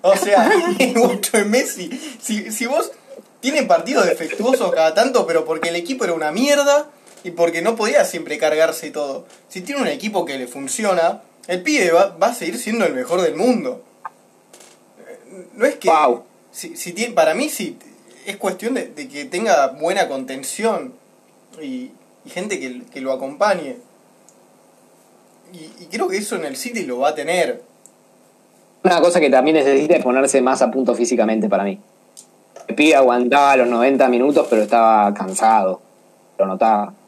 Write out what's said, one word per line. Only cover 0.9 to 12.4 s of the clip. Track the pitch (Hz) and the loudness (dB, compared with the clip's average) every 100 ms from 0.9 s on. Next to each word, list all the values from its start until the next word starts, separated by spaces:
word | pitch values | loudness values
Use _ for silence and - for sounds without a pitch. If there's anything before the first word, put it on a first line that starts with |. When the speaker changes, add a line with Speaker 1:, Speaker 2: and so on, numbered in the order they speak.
Speaker 1:
mucho | 233 202 190 - 220 | 2 2 0 -2 0
de | 208 | 2
Messi. | 233 - - 180 262 311 247 | 0 -2 -8 -10 -12 -14 -14
Si, | - 214 196 | -8 -8 -6
si | 214 240 | -8 -4
vos, | 302 403 - _ - - _ | -2 -4 -10 _ -20 -20 _
tienen | 254 302 214 | -2 -2 2
partidos | 165 190 277 | 0 2 0
defectuosos | 185 151 160 - 220 254 196 | 2 0 -6 -4 0 2 0
cada | 165 160 | 2 2
tanto, | 160 247 240 175 | 4 2 2 0
pero | 165 156 | -2 -2
porque | 160 170 | -4 -4
el | 175 | -4
equipo | 170 262 | -6 -4
era | 190 | -4
una | 165 151 | -2 -2
mierda | 170 277 285 285 285 294 - - - | -2 2 2 4 2 0 -16 -20 -16
y | 185 | -14
porque | 170 170 170 | -2 -2 0
no | 180 | -4
podía | 220 214 285 | -2 0 2
siempre | - 170 147 147 | 0 -4 -8 -2
cargarse | 156 156 160 156 151 | 0 2 0 0 -10
y | |
todo. | 147 143 127 - - _ | -8 -8 -8 -14 -20 _
Si | 185 | -16
tiene | 180 285 | -10 -6
un | 202 | -4
equipo | 143 214 185 | -4 -4 -4
que | 160 135 | -4 -8
le | 123 | -10
funciona, | 139 135 - 208 180 165 208 - _ - | -12 -10 -4 0 2 0 -2 -14 _ -8
el | 180 | -6
pibe | 180 294 170 | -2 0 4
va, | 165 196 165 | 4 2 2
va | 202 | -2
a | |
seguir | 247 | 0